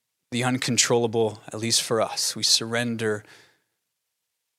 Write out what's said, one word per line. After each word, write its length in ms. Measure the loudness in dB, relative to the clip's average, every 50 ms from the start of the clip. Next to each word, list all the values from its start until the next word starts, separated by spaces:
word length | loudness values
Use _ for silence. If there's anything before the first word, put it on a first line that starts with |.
| _ _ _ _ _ -6
the 140 | -4 -2 0
uncontrollable, 960 | 0 0 0 -2 0 0 2 2 4 4 2 2 2 2 2 0 0 -2 -6 -12 -12
at 100 | -8 -6
least 240 | -2 0 0 0
for 180 | 0 0 0 0
us. 360 | 0 0 -2 -4 -4 -4 -2
We 80 | 0 2
surrender 800 | 2 2 2 0 0 -2 -2 -2 -2 -2 -2 -2 -2 -2 -2 -6 -12 -20 -20 -20 _ _ _ _ _ _ _ _ _ _ _ _ _ _ _ _ _ _ _ _ _ _